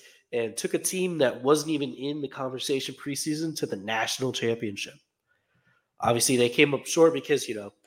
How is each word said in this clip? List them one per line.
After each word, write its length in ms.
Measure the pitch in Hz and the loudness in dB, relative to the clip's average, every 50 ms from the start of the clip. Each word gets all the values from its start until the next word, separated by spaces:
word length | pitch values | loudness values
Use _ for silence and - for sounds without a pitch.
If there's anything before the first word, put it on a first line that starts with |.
| - - - _ _ _ - | -20 -20 -20 _ _ _ -2
and 240 | 120 117 110 101 | -2 -2 -2 -4
took 180 | - - 185 - | -4 -4 -2 -2
a 40 | 160 | -2
team 400 | - - 185 185 180 180 170 156 | -2 -2 -2 -2 -2 0 2 2
that 240 | 135 120 110 117 123 | 2 2 2 2 4
wasn't 280 | 135 156 151 147 160 | 4 4 4 4 2
even 220 | 156 139 143 127 120 | 0 0 -2 -2 -6
in 260 | 123 131 143 147 151 | -6 -6 -6 -4 -4
the 80 | 139 131 | -6 -8
conversation 680 | - - 135 131 131 123 - - 139 135 131 - 127 | -8 -8 -8 -6 -6 -6 -4 -2 -2 -2 -2 -6 -10
preseason 600 | - - 143 139 - - 156 151 151 165 160 151 | -10 -8 -8 -6 -6 -4 -4 -4 -4 -4 -6 -6
to 100 | - 147 | -4 -6
the 100 | - 110 | -6 -6
national 560 | 98 95 107 110 113 113 - - - 131 127 113 | -6 -6 -4 -2 -2 -2 -2 -2 -2 -2 -2 -2
championship. 600 | - 120 113 117 117 117 104 98 - - - - - _ _ _ _ _ _ _ _ _ _ _ _ _ _ _ _ _ _ _ - | -2 -2 -2 -2 -2 -4 -6 -6 -6 -10 -10 -12 -16 _ _ _ _ _ _ _ _ _ _ _ _ _ _ _ _ _ _ _ -4
Obviously, 360 | - 113 120 117 - - 131 | 0 0 2 2 2 2 4
they 120 | 120 120 120 | 4 4 4
came 240 | - 156 147 143 139 | 6 6 4 6 4
up 120 | - - | 0 -4
short 280 | - - 170 165 165 139 | 0 4 6 6 6 6
because, 340 | 139 - - 147 127 - - | 4 0 0 0 0 0 -2
you 60 | 110 | -6
know, 180 | 104 101 101 - _ _ | -8 -8 -12 -14 _ _